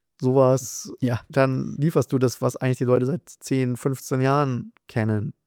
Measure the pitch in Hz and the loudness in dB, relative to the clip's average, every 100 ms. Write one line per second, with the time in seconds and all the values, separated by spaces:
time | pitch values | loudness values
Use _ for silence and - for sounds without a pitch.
0 | _ - 127 135 131 131 120 - 202 - | _ -4 0 4 4 4 0 -12 -14 -4
1 | 123 117 - 139 135 131 - - 151 160 | -2 -2 -4 0 2 0 -4 -2 0 2
2 | 127 135 123 - 127 - 127 127 123 123 | 0 2 0 0 -4 -2 -2 0 2 2
3 | 127 160 - - - 135 127 123 143 131 | 2 -4 -8 -14 -4 -2 0 -2 -4 -4
4 | - 131 135 143 139 123 220 - _ 123 | -4 0 2 2 0 -2 -6 -16 _ -2
5 | 110 107 104 - | 0 0 -2 -10